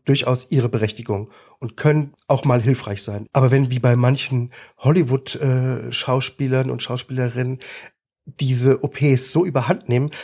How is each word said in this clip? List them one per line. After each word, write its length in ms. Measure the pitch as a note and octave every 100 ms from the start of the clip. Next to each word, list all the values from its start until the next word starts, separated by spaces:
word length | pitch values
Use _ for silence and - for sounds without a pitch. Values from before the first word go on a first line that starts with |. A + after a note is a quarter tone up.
durchaus 420 | - C#3 - B2+ -
ihre 180 | D3 A#2
Berechtigung 600 | A2 G#2 - - G2+ A2 - _ _
und 180 | A#2+ -
können 380 | D3+ D3+ C#3+ - -
auch 180 | C3+
mal 180 | D3 B2
hilfreich 400 | A2+ C3 - G2+
sein. 240 | - G#2 G#2
Aber 180 | C#3 C3
wenn, 200 | C3+ C3
wie 80 | B2+
bei 160 | B2 A#2+
manchen 540 | B2 C3+ - C3 A#2+ - - _
Hollywood, 580 | C3+ E3+ C#3 C3 - -
äh, 560 | C#3 B2+ B2+ B2+ A#2+
Schauspielern 760 | A#2+ - C3 B2+ - C#3 C3 C3
und 120 | B2
Schauspielerinnen, 760 | - B2 - C3 B2 A#2+ B2+ C3 - - - _ _ _
diese 580 | - - C3+ B2+ B2+ C3
O 40 | A#2
Ps 420 | - C#3+ B2+ -
so 120 | D#3
überhand 440 | F#3 C3+ A#2 F#3+ -
nehmen, 220 | B2 D3 -